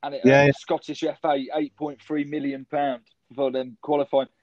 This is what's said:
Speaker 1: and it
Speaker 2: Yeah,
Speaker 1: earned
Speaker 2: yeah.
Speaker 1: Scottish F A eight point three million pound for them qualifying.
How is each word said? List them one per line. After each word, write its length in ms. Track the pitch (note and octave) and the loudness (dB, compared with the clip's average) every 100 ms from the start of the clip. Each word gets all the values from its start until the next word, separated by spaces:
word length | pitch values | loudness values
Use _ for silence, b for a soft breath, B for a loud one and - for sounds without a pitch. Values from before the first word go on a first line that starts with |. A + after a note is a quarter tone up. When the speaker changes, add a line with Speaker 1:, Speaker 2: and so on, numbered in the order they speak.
Speaker 1:
and 120 | C#3+ C#3 | -10 2
it 60 | |
Speaker 2:
Yeah, 160 | B2+ C#3 | 6 8
Speaker 1:
earned 80 | C#3+ | 6
Speaker 2:
yeah. 60 | - | 2
Speaker 1:
Scottish 460 | - D#3 - C#3+ | -2 -6 -6 -6
F 160 | D#3 C#3+ | -6 -2
A 240 | D#3+ C#3+ C3 D#3 | 0 0 -2 -4
eight 200 | D3 - | -6 -6
point 260 | D3+ C#3 | -10 -10
three 220 | - D3+ | -6 -4
million 420 | C#3+ D3+ C#3 C3+ C3 | -4 -4 -4 -6 -6
pound 380 | D3 C#3+ A#2+ _ _ _ B2 | -4 -2 -4 _ _ _ -4
for 160 | C3+ | -2
them 260 | C3 B2+ A2+ | -2 -6 -10
qualifying. 460 | - D3 C#3 C3+ B2+ _ | -2 -2 0 -2 -2 _